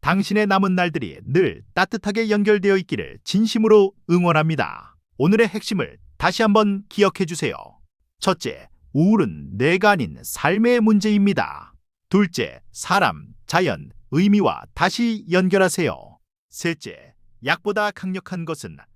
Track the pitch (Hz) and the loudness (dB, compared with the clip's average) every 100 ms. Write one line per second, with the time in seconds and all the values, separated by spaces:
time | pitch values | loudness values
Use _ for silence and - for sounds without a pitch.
0 | - 185 196 208 208 196 190 185 180 165 | 0 0 0 0 2 2 2 0 -2 -4
1 | 107 69 98 147 170 82 - - 190 220 | -8 -12 -2 0 0 -2 -10 -4 -2 -2
2 | 208 208 226 208 202 208 190 190 185 123 | -4 -4 0 0 2 2 2 0 -2 -8
3 | - - - 190 220 240 220 214 196 - | -8 -14 -4 0 0 0 6 6 6 0
4 | - 175 180 160 156 151 95 - - _ | -2 2 4 2 2 -2 -4 -6 -18 _
5 | _ _ 147 220 226 214 - 196 120 - | _ _ 2 4 2 0 -6 -6 -6 -10
6 | - - 170 185 220 208 214 196 202 - | -20 -4 -2 2 2 4 2 -2 -8 2
7 | 202 - 180 170 143 78 - _ _ _ | 2 2 -4 -4 -6 -6 -14 _ _ _
8 | _ _ - 185 117 69 - _ _ 135 | _ _ -4 -2 -4 -12 -18 _ _ 0
9 | 175 220 135 78 71 98 135 185 208 202 | 2 2 0 -4 -12 -2 0 2 2 0
10 | 101 65 - - 175 202 233 247 220 214 | -2 -10 -14 -4 -2 0 2 4 4 2
11 | 208 208 202 170 76 73 - _ _ _ | 2 2 2 0 -4 -8 -20 _ _ _
12 | _ 185 202 - 92 64 - - - 190 | _ 0 0 -2 -8 -8 -20 -16 -2 0
13 | 156 78 - - - 165 180 85 71 - | 0 -2 -14 -20 -2 0 0 -4 -8 -20
14 | - 139 196 208 165 - - - 180 - | -6 0 2 4 2 -2 -10 -2 -2 0
15 | 233 220 165 175 185 196 185 - 156 69 | -4 -4 -2 0 2 2 2 0 -4 -4
16 | - - _ _ _ - 175 165 113 76 | -14 -20 _ _ _ -10 -8 -8 -12 -18
17 | 64 _ _ - 127 165 208 208 208 - | -20 _ _ -14 -4 -4 -2 -4 -4 -6
18 | 185 185 - 180 165 160 170 147 - | -8 -10 -8 -12 -8 -10 -12 -18 -20